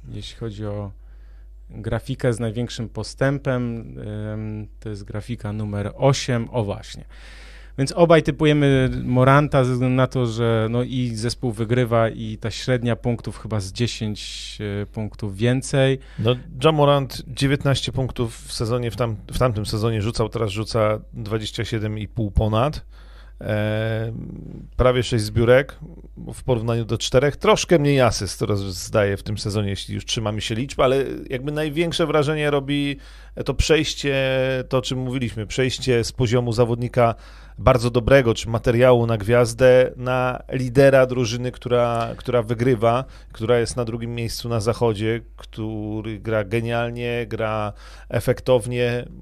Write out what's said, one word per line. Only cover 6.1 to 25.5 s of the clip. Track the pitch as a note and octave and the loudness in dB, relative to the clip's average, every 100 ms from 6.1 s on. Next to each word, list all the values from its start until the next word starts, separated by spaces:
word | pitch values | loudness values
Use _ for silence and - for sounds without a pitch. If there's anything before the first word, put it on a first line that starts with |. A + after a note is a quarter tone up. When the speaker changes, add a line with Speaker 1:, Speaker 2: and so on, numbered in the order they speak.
| C3+ - A#2+ A#2 | 2 0 -2 -2
Speaker 1:
O | B2 | -4
właśnie. | G2+ G2+ - - - - - - - - - - | -4 -6 -10 -16 -16 -20 -20 -20 -20 -20 -14 -4
Więc | C3+ | -2
obaj | - E3+ E3 | 4 6 6
typujemy | D3+ B2+ D#3 D3 C#3+ C3+ B2+ B2 | 4 2 2 4 4 4 2 -2
Moranta | B2 B2 B2+ C#3 D3 C#3+ | 0 4 6 6 6 2
ze | B2+ | 2
względu | B2 B2+ B2+ | 2 2 2
na | C3 | 2
to, | C3 A#2+ | 2 -2
że | A2 A#2 A2+ A2 | 0 0 2 0
no | A#2+ | 0
i | B2 B2+ B2 A2 | -2 -2 -4 -2
zespół | A#2 - B2+ | -4 -2 -4
wygrywa | G#2+ A2 A#2+ A#2+ A#2 A2+ | -2 0 0 2 2 2
i | - A2 G#2+ | 0 -8 -6
ta | A2 | -8
średnia | - - B2+ A#2+ A2+ | -6 -2 0 0 -2
punktów | B2 A#2 - G#2 | -2 -4 -6 -10
chyba | A2 G#2+ | -4 -4
z | F#2+ | -4
dziesięć, | F#2 A#2+ - A2 G#2 - - - - G#2+ G2+ | -2 -4 -2 -6 -6 -10 -12 -12 -10 -6 -6
e, | G2+ | -6
punktów | - G#2+ - G#2+ F#2+ | -8 -8 -6 -8 0
więcej. | A#2 C3 - C#3+ C3+ C3+ - - | 0 0 0 2 2 0 -6 -2
Speaker 2:
No, | A2 B2 - C3 | 0 0 -4 0
Ja | D3 | 2
Morant | D#3 C#3+ C#3+ C3 - - | 4 4 4 0 -8 -12
dziewiętnaście | A#2+ C3+ C3+ C#3 C3 - | -2 0 2 2 0 0
punktów | C3 C3 - A#2 A#2 - | -4 -4 -2 -4 -4 -12
w | |
sezonie, | - A2 B2 A#2+ | -6 -2 -2 -2
w | G#2 | -2
tam-, | A#2 G#2+ - | -2 -4 -6
w | - | 0
tamtym | B2+ G#2+ G#2 | 0 0 -4
sezonie | A2 A2+ A2+ | -2 0 0
rzucał, | G2+ - A2 | -2 -2 -4
teraz | A#2 A2 | -2 -4
rzuca | G2 G#2+ A#2 G#2+ G#2+ - | -4 -4 0 2 0 -4
dwadzieścia | B2 G#2+ A2 G#2 - A2 | -12 -6 -4 -4 -6 -4
siedem | A2+ G#2+ G#2+ | -4 -4 -6
i | G#2 | -6
pół | - G#2+ | -4 0
ponad. | - A2 A2 C3+ D3+ - - - - - - | 2 2 2 2 -2 -12 -20 -20 -20 -20 -12
E, | G2+ G#2+ G#2+ G#2+ A2 A2 A2+ A#2 - - - - - - | -4 -2 0 -2 -2 -4 -6 -8 -10 -12 -14 -14 -12 2
prawie | B2 B2+ | 4 4
sześć | A#2 A#2+ G#2+ | 2 0 0
zbiórek | G#2+ A#2 | 2 6